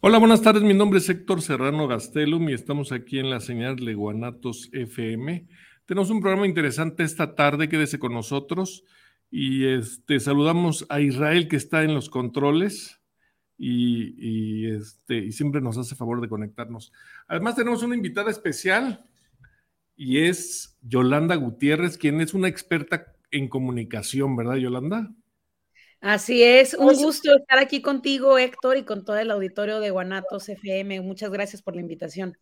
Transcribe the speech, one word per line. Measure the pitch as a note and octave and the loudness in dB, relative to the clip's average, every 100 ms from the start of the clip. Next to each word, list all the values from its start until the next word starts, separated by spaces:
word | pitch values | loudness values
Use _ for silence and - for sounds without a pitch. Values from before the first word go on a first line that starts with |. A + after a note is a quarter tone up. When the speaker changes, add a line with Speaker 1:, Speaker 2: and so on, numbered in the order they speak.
| G3 | 6
Speaker 1:
Hola, | A3+ | 8
buenas | A3+ A3 | 8 8
tardes. | A3 G#3+ | 6 6
Mi | G#3 | 6
nombre | G3 G#3 G3 | 4 4 2
es | F3+ | 2
Héctor | F3+ - F#3 | -4 -2 -4
Serrano | D#3+ C3+ C3+ D3+ D3 | -2 -2 0 0 -2
Gastelum | A#2 - D3+ D3+ E3+ E3 | -2 -4 -2 0 0 0
y | |
estamos | B2 - D3 C#3 | -4 -4 -6 -4
aquí | B2+ A#2+ C3+ | -8 -6 -6
en | C3 | -4
la | B2+ | -6
señal | G#2+ A#2+ B2 C3 | -6 -6 -6 -6
de | A#2+ | -6
Guanatos | G#2 G#2 A2 A#2+ A#2+ B2+ A#2 - | -4 -4 -6 -8 -10 -12 -12 -12
F | C3+ A#2 - A2+ | -10 -10 -8 -8
M. | A2+ C3+ F3 - - - _ _ | -6 -8 -8 -12 -20 -20 _ _
Tenemos | F#3+ F#3+ | -4 -2
un | A3 | 0
programa | F#3+ F#3+ G3+ | 0 0 0
interesante | E3+ D3 A#2+ E3 D#3+ | 0 -2 -2 -6 -2
esta | E3 - D#3 - | -4 -2 -6 2
tarde, | C#3+ C#3+ D#3 | 2 2 -2
quédese | D#3+ D3 C#3+ | 0 -2 -2
con | B2 | -6
nosotros. | A#2+ A2 C#3 C#3 E3+ F#3 - _ _ _ _ _ | -6 -6 -6 -4 -6 -6 -8 _ _ _ _ _
Y, | - C3+ C3+ C3 | -6 -4 0 0
este, | C3 A2 - _ C#3+ | 0 -4 -12 _ -2
saludamos | B2+ C#3+ D3+ E3+ F3 D#3 - | 2 2 2 2 0 -2 -4
a | C#3+ | 0
Israel, | C#3+ B2+ D3+ E3+ E3+ | 0 0 2 2 0
que | D3 | -2
está | - D#3+ | -2 0
en | D#3 | 0
los | D3+ - | 0 -4
controles | B2+ B2 C#3+ C#3+ D3+ G3 G3 - _ _ _ _ _ _ _ | -6 -4 -2 2 2 0 -4 -16 _ _ _ _ _ _ _
y, | B2+ B2 B2 A#2+ A2+ - | -4 0 0 0 -4 -10
y, | A#2 A2 A2 A2 A2 G#2+ | -8 -6 -4 -6 -6 -6
este, | G#2+ _ _ A#2+ | -10 _ _ -4
y | G#2 | -4
siempre | G#2+ D3 C#3+ | -4 -2 -2
nos | B2+ A2+ | -4 -6
hace | A#2+ C3+ | -8 -8
favor | A#2 A#2+ | -6 -6
de | A#2 | -6
conectarnos. | G#2+ G#2+ - A2+ A#2 - _ - - _ | -8 -10 -12 -16 -16 -18 _ -20 -20 _
Además, | E3+ G#3 A#3+ | -6 -4 -2
tenemos | A#3 A#3+ | -2 -2
una | A#3+ A#3+ | -2 -4
invitada | F#3+ G3+ G#3 | -4 -4 -4
especial | A3 F3 D3 F#3 G3 C4 G#3 _ _ _ _ _ _ _ _ _ _ | -4 -6 -4 0 0 0 -8 _ _ _ _ _ _ _ _ _ _
y | C3+ C3 | -2 2
es | E3 F3 - - - _ | 2 0 -6 -12 -14 _
Yolanda | A#2+ B2+ B2+ C#3+ E3 E3+ | -2 2 2 2 2 0
Gutiérrez, | B2+ A2 C#3+ D#3 F3 E3+ | -4 -2 0 2 -2 -2
quien | D3+ D3+ | -2 0
es | D#3+ | -2
una | F#3+ F#3 | -2 -2
experta | - - E3+ C#3+ E3 - _ _ | -4 -4 -4 -2 -6 -8 _ _
en | C#3+ C3+ | -6 -4
comunicación, | C3+ B2+ B2 A2+ A#2 G2+ C3+ C#3 B2+ | -4 -4 -6 -6 -8 -6 -2 -2 -2
¿verdad, | A#2 C3 | -2 -2
Yolanda? | B2+ B2 C#3 G#3+ A3 - _ _ _ _ _ _ _ _ G3+ | -2 -4 -4 -6 -6 -12 _ _ _ _ _ _ _ _ 0
Speaker 2:
Así | G#3 - A#3+ | 0 2 6
es, | A#3 B3+ C4 | 10 10 8
un | - C#4 | 6 6
Speaker 1:
Pues | C#4 | 6
Speaker 2:
gusto | D4+ D4+ D4+ | 4 0 6
estar | C#4+ C#4 C4 | 6 8 4
aquí | C#4 C#4 | 4 0
contigo, | - C#4 C#4 C#4 C4 C4 | -2 -2 0 0 6 6
Héctor, | B3+ B3+ B3+ C4 | 4 0 0 0
y | |
con | - G#3 G3+ | -2 -8 -4
todo | G#3 | -4
el | A3+ | -2
auditorio | G#3 F#3+ F#3+ G#3 G#3+ | -2 -4 -4 -4 -2
de | G#3 | -2
Guanatos | F#3 F#3 F#3+ F#3 G3+ G3 | -4 -4 -6 -8 -10 -12
F | G3 G3+ F#3+ | -14 -6 -6
M. | G3 F#3+ | -4 -8
Muchas | F#3 F#3+ G#3+ | -8 -10 -8
gracias | G3 G3+ G3+ | -6 -8 -8
por | - F3 | -12 -10
la | |
invitación. | E3+ E3 E3+ E3 F#3 F3 | -10 -10 -12 -10 -10 -12